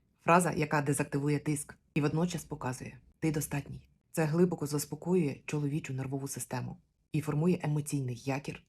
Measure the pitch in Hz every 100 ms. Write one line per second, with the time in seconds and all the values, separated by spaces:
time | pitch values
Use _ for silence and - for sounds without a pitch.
0 | _ _ - 175 170 165 151 151 143 143
1 | 143 143 143 147 151 143 - - _ -
2 | 143 156 175 156 - 143 123 127 147 -
3 | - _ 160 151 147 143 - 131 - _
4 | _ - 156 165 180 160 143 147 - 147
5 | 170 185 147 - - 151 143 151 - 131
6 | 131 139 135 - - 127 123 - _ _
7 | _ 151 147 147 175 180 143 151 143 143
8 | 127 120 135 135 - -